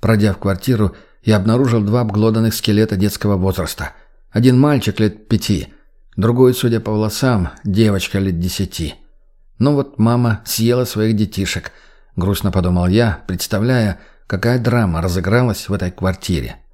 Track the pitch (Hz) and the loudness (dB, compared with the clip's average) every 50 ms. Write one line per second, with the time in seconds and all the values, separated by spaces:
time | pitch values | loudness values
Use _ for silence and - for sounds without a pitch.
0 | - - 113 104 101 107 95 - - 98 98 90 - - 131 107 107 92 - - | 2 2 2 4 4 2 0 0 -2 -2 -2 -2 0 -2 0 2 2 0 -2 -6
1 | - _ _ _ _ - 110 104 95 107 113 123 135 131 117 117 104 101 104 123 | -20 _ _ _ _ 2 2 2 2 2 2 2 2 2 2 2 2 2 0 0
2 | 120 110 101 104 107 113 110 113 110 113 107 - - - 104 104 110 - 104 95 | 0 0 0 2 2 2 2 2 0 0 -2 -2 -2 0 2 2 2 2 0 0
3 | 95 104 98 - - 104 101 95 90 95 90 - 87 76 - - - - - - | 0 -2 -2 -2 -2 -2 0 0 0 -2 -2 -2 -4 -8 -6 -10 -10 -12 -12 -16
4 | - _ _ _ _ _ _ 110 120 127 127 123 135 147 147 131 - - - - | -20 _ _ _ _ _ _ 0 2 2 4 4 4 4 2 0 0 -4 -2 0
5 | 110 107 90 - - - 117 101 - - 104 90 - - - - _ _ _ _ | 0 -2 -2 -4 -6 -2 -2 -2 0 -2 -2 -2 -4 -8 -14 -20 _ _ _ _
6 | _ - _ - 95 110 120 123 131 127 123 123 - 123 113 110 110 107 107 107 | _ -14 _ -2 0 0 4 4 4 4 4 2 0 0 0 0 -2 -2 -2 -2
7 | 107 107 104 - - 131 123 107 87 82 - - - 104 95 98 113 107 101 95 | -2 -2 -2 -2 0 0 2 2 0 -2 -6 -8 -6 -2 2 2 4 4 2 0
8 | 87 - - 98 98 98 90 82 87 92 90 - 101 90 - - 85 73 - - | -2 -2 -2 -2 0 0 -2 -2 -4 -4 -2 -4 -6 -6 -4 -8 -8 -10 -10 -14
9 | - _ _ - _ _ _ _ _ _ _ _ 113 139 147 143 135 139 - - | -20 _ _ -20 _ _ _ _ _ _ _ _ 2 2 2 2 0 -4 -2 0
10 | 107 120 120 123 123 117 110 - - - - - 113 117 120 123 127 117 - 104 | 2 2 2 2 2 0 0 -2 -4 -8 -4 -2 0 2 2 2 0 -2 -2 -2
11 | 107 110 113 101 107 101 - - 98 90 - 92 - - - - - - - _ | 0 0 0 0 -2 -2 -2 -4 -4 -4 -4 -8 -10 -12 -20 -20 -20 -20 -20 _
12 | _ _ _ - 87 92 101 - - 101 92 98 87 90 90 90 87 90 92 110 | _ _ _ -4 -2 0 -2 0 -2 -2 0 0 0 2 2 2 2 2 4 4
13 | 120 113 85 - - - 92 87 - - - 98 107 120 131 123 113 104 92 - | 2 2 0 -4 -6 -8 -8 -6 -6 -4 -4 -2 0 0 0 2 0 0 -2 -4
14 | - - - _ _ _ - 95 - 117 123 127 117 120 117 120 113 95 82 82 | -10 -20 -20 _ _ _ -6 -4 -2 0 0 0 0 0 0 2 0 0 0 -2
15 | 82 92 87 92 85 92 101 123 127 123 104 - - - 98 98 92 90 87 - | -2 -2 -2 -2 -2 0 2 2 2 2 -2 -4 -6 -6 -4 -4 -4 -6 -6 -4
16 | 92 92 92 - - - 92 78 64 57 - - - - | -4 -4 -4 -4 -4 -4 -4 -4 -4 -6 -12 -14 -20 -20